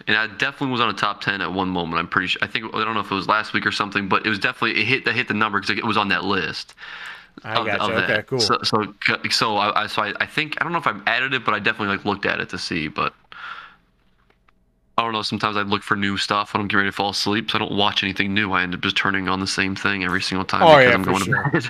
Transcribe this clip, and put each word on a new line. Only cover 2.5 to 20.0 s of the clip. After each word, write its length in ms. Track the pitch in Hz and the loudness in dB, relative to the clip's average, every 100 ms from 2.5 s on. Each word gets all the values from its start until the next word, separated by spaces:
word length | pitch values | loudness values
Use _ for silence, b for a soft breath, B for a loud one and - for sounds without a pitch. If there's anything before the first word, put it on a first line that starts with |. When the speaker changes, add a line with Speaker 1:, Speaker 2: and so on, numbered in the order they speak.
| 120 110 | -4 -4
Speaker 1:
I 100 | 104 | -4
don't 100 | 110 | -2
know 60 | 110 | -2
if 100 | 95 | -2
it 40 | 95 | -2
was 120 | 87 | 2
last 240 | 107 107 | 0 0
week 120 | 107 101 | -2 0
or 60 | |
something, 360 | - 104 101 95 | 0 -2 -2 0
but 160 | 104 107 | 0 0
it 40 | |
was 100 | 104 | 0
definitely, 420 | 127 127 113 92 | -2 0 0 0
it 40 | 107 | 0
hit, 200 | 131 117 | 0 0
that 80 | 117 | -2
hit 120 | 127 | -2
the 40 | |
number 260 | 107 110 101 | 0 0 0
'cause 80 | 101 | -2
it 160 | 101 110 | -2 0
was 100 | 107 | 0
on 100 | 101 | 2
that 140 | 87 92 | 0 0
list 480 | 98 80 - - - B B B B B - 110 | -2 -2 -6 -12 -16 B B B B B -16 -4
Speaker 2:
I 100 | 117 | -2
Speaker 1:
of, 100 | 107 | 0
Speaker 2:
gotcha. 160 | 101 | 0
Speaker 1:
of 120 | 104 113 | 0 0
that. 140 | 92 | 0
Speaker 2:
Okay, 140 | 107 | 0
cool. 160 | 104 131 | 0 -2
Speaker 1:
So, 200 | 110 120 | 0 0
so, 300 | - 110 101 - - 113 110 | 2 0 0 -2 0 0 0
so 260 | - 117 104 | 0 2 2
I, 260 | 104 - | 2 2
I, 40 | 107 | 0
so 140 | - | -2
I, 100 | 104 - | -2 -2
I 40 | 101 | -2
think, 320 | - 151 - | -2 -4 -2
I 40 | |
don't 80 | 156 | -2
know 60 | 170 | 0
if 80 | 131 | -2
I've 140 | 101 104 | 0 0
added 260 | 117 131 | 0 0
it, 100 | 131 113 | -2 0
but 80 | |
I 60 | 104 | 0
definitely, 360 | 107 110 101 98 | 0 0 0 0
like, 80 | 104 | 0
looked 200 | 98 95 | 0 0
at 140 | 82 | -2
it 80 | 87 | -4
to 80 | 92 | -6
see, 300 | - 87 76 | -4 -4 -4
but 260 | - 76 - - B B B B B B _ _ _ _ _ _ _ _ _ _ - | -2 -4 -4 -20 B B B B B B _ _ _ _ _ _ _ _ _ _ -4
I 40 | |
don't 100 | 117 | -2
know. 120 | 110 | -2
Sometimes 340 | 104 104 107 104 | -4 -2 0 0
I 60 | |
look 180 | 101 101 | 0 0
for 160 | - 104 | 0 0
new 200 | 98 98 | 0 -2
stuff 360 | - 104 104 | 2 2 2
when 80 | 107 | -2
I'm 60 | 101 | 0
getting 100 | 101 | 2
ready 120 | 98 | 2
to 60 | - | 0
fall 140 | 101 | -2
asleep, 400 | - 104 107 110 | 0 0 0 0
so 60 | 110 | -2
I 20 | |
don't 120 | 107 101 | 0 2
watch 280 | 101 - | 2 2
anything 300 | 98 95 98 | -2 0 0
new. 200 | 101 101 | 0 2
I 80 | 92 | 2
end 140 | 90 90 | 0 -2
up 60 | |
just 140 | 98 - | -2 0
turning 320 | 98 98 92 | 0 0 0
on 120 | 92 | -2
the 60 | 98 | -2
same 280 | - 95 95 | 0 0 0
thing 280 | 101 98 | -2 -2